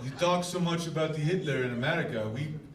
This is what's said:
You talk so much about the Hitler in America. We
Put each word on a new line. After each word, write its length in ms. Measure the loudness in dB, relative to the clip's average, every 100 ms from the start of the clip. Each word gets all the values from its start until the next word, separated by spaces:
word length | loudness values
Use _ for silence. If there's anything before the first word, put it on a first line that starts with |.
You 80 | -8
talk 320 | 0 2 4
so 160 | 2 0
much 280 | 2 0 0
about 260 | 0 0
the 80 | 2
Hitler 420 | 2 2 2 0
in 80 | 0
America. 580 | 0 0 0 0 -2 -2
We 200 | -2 -4 -6 -10